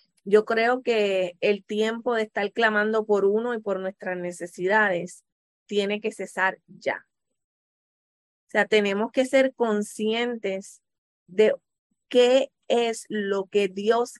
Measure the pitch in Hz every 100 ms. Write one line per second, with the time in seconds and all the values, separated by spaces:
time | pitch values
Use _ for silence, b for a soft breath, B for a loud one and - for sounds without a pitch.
0 | _ _ 196 208 214 226 233 254 247 226
1 | 202 190 180 - 208 202 - 208 220 233
2 | 240 226 214 214 202 233 226 208 214 220
3 | 214 202 196 214 240 226 214 185 190 190
4 | 190 180 175 175 175 - 180 214 208 175
5 | 175 - _ _ _ _ _ 208 196 208
6 | 214 208 190 - 185 - _ - 135 104
7 | - _ _ _ _ _ _ _ _ _
8 | _ _ _ _ _ 214 202 214 202 196
9 | 226 - 262 269 262 - 233 208 208 -
10 | 214 226 240 233 208 190 196 - _ _
11 | _ _ _ 185 214 - _ _ _ _
12 | _ 247 247 262 262 _ - 233 233 226
13 | - 214 196 196 190 202 196 190 208 226
14 | 247